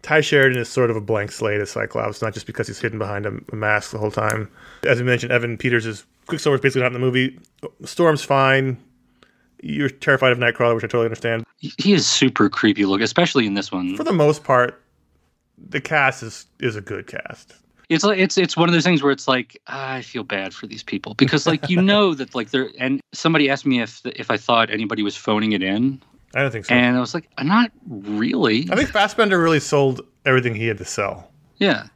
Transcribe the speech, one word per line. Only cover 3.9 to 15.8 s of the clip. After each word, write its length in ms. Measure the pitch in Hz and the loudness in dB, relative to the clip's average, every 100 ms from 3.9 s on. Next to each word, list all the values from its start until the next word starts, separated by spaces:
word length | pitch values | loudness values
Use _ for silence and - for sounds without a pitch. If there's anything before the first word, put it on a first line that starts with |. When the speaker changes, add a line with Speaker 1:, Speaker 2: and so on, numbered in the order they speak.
Speaker 1:
the 60 | 110 | -6
whole 120 | 107 | -4
time. 400 | 107 107 110 104 - - - | -2 -2 -2 -6 -14 -20 -4
As 140 | - 120 | 0 2
we 60 | |
mentioned, 260 | 123 120 120 | 2 0 2
Evan 260 | 123 120 110 | 0 0 -4
Peters 300 | 127 120 110 | 0 0 -2
is, 180 | 104 _ _ - | -10 _ _ -10
Quicksilver's 340 | 160 151 135 | -4 0 2
basically 200 | 139 135 | 2 0
not 60 | 123 | -2
in 40 | |
the 40 | 123 | 0
movie. 400 | 127 127 131 - _ _ - _ | 0 2 0 -4 _ _ -18 _
Storm's 400 | - - 170 147 | -10 2 2 2
fine. 520 | - 139 135 135 135 123 _ _ _ _ _ _ _ _ | 0 2 4 4 0 -4 _ _ _ _ _ _ _ _
You're 280 | - 143 143 | -8 -4 -4
terrified 420 | - - 135 131 | -2 0 4 4
of 60 | 123 | 4
Nightcrawler, 360 | 120 117 117 | 0 2 0
which 100 | 117 | 2
I 40 | 113 | 0
totally 160 | 120 | 0
understand. 400 | 117 113 120 113 113 _ | -2 -2 -4 -4 -6 _
Speaker 2:
He, 140 | - - | -14 -2
he 140 | 202 | 4
is 140 | 185 - | 4 4
super 420 | - 131 - 101 | 2 2 4 0
creepy 380 | - 107 101 101 | 4 0 2 0
look, 140 | 98 | 0
especially 440 | 113 - 175 143 107 | 0 2 2 2 0
in 80 | |
this 160 | 101 92 | -2 -4
one. 240 | 92 90 98 | -6 -6 -4
Speaker 1:
For 80 | |
the 80 | 156 | -2
most 300 | 185 147 151 | 2 4 2
part, 400 | - 127 123 - _ _ _ _ _ _ _ _ | 2 2 2 -4 _ _ _ _ _ _ _ _
the 220 | - 147 | -8 -8